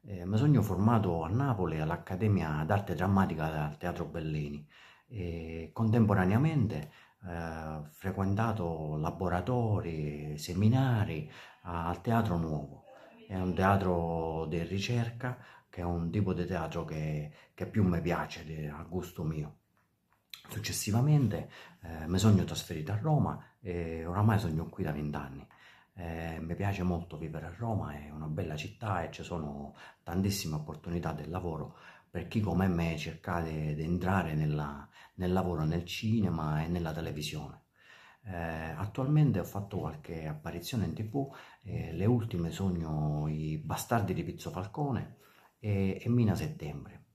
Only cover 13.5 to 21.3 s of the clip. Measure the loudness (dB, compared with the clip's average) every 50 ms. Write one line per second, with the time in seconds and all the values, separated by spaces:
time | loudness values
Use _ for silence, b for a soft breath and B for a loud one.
13.5 | 2 4 6 6 6 6 4 2 2 2 2 0 0 0 0 -2 -2 -2 -2 -2
14.5 | -2 -2 -2 -2 -4 -4 -2 0 0 0 0 -2 -4 -6 -6 -6 -6 B B B
15.5 | B B B _ -10 -6 -4 -2 -2 0 -2 0 2 2 2 2 0 -2 -2 -2
16.5 | -2 -2 -4 -4 -4 -6 -6 -4 -4 -4 -4 -2 -2 -4 -4 -6 B B B B
17.5 | B -8 -8 -2 2 4 4 4 4 2 2 0 0 0 -2 -4 -8 -12 -10 -8
18.5 | -8 -6 -6 -8 -8 -10 -12 -6 -6 -6 -6 -6 -8 -4 -4 -2 -2 -2 -6 -8
19.5 | -10 _ _ _ _ _ _ _ _ _ _ _ _ _ _ _ -20 -18 -16 -10
20.5 | -10 -6 -6 -4 -4 -2 0 2 4 4 6 6 6 6 6 4